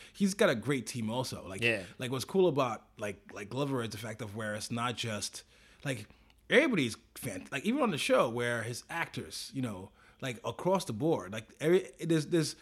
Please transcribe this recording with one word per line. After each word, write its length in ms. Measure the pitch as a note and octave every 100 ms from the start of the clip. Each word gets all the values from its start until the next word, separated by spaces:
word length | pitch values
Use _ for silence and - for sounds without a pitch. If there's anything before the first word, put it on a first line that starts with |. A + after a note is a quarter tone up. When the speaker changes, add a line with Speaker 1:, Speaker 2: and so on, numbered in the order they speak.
| -
Speaker 1:
He's 180 | - G3
got 140 | F#3 G3+
a 40 |
great 320 | A#2+ A#2 C#3 G#2+
team 240 | B2 G#2+
also. 340 | A#2+ B2+ A2 D#2
Like, 160 | -
Speaker 2:
Yeah. 180 | A#2 A2 F2+ -
Speaker 1:
like, 120 | B2
what's 140 | C3 -
cool 220 | F#3+ F3+
about, 360 | C#3+ B2 G#2+ - -
like, 180 | G#2 F#2 -
like, 160 | G2 G2+
Glover 320 | B2 C#3+ C3
is 80 | A2+
the 80 | G#2
fact 240 | A2+ A2
of 120 | A2 G#2
where 180 | G#2+
it's 160 | G#2 -
not 260 | A#2 A#2+ A2+
just, 460 | A#2 G#2 - - - - - - C#3+
like, 200 | A#2 G#2+ - _ _ -
everybody's 480 | G3+ D4+ G3+ B2 - _
fan-, 320 | - C3+ - -
like, 140 | C#3
even 160 | F#3+ C#4
on 100 | A#3+
the 40 | D3+
show 320 | - B3 C#3
where 340 | A#2 A#2+ A#2+
his 220 | A2+ A#2+ -
actors, 600 | E3 E3 - - - -
you 80 | C#3
know, 260 | B2 F#2 F#2+ - - -
like, 180 | C3+ A2
across 400 | A#2+ - F3 G3
the 80 | -
board, 400 | G#2+ D3+ D3+ F#2
like, 140 | A2 - -
every, 260 | D3+ F#3 - -
there's, 220 | D#3+ E3 -
there's 280 | E3 D3 -